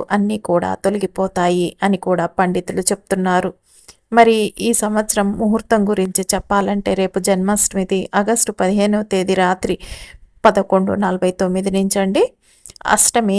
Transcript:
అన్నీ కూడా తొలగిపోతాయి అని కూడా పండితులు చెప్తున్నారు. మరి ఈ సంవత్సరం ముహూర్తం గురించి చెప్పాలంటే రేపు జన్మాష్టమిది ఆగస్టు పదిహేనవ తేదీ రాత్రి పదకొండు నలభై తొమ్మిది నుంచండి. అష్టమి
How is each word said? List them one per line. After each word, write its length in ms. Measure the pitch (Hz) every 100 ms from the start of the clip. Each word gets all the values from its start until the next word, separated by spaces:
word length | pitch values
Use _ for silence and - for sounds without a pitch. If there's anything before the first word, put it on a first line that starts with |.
| -
అన్నీ 260 | 202 202 214
కూడా 340 | - 170 180 -
తొలగిపోతాయి 920 | 196 202 185 - 190 185 175 180 175 -
అని 140 | 202 185
కూడా 280 | 190 175 170
పండితులు 520 | - 180 180 180 180 185
చెప్తున్నారు. 600 | 196 - 190 185 180 190 - _ _ - - -
మరి 260 | 226 233 220 208 -
ఈ 100 | 226
సంవత్సరం 540 | 226 214 214 214 214 202
ముహూర్తం 500 | 208 214 220 - 220
గురించి 380 | 202 196 185 190
చెప్పాలంటే 680 | 190 190 - 202 196 202 202
రేపు 260 | 190 185 190
జన్మాష్టమిది 800 | 196 190 190 208 - 190 185 190 - 196
ఆగస్టు 360 | 208 233 -
పదిహేనవ 520 | - 185 202 208 208
తేదీ 300 | 214 190 190
రాత్రి 420 | 190 180 190 - 175 - - - - - _
పదకొండు 480 | 220 196 190 190 190
నలభై 380 | 196 190 180 185
తొమ్మిది 400 | 185 185 185 190
నుంచండి. 520 | 196 196 196 190 262 508 _ _ _ - - -
అష్టమి 520 | 208 - 240 208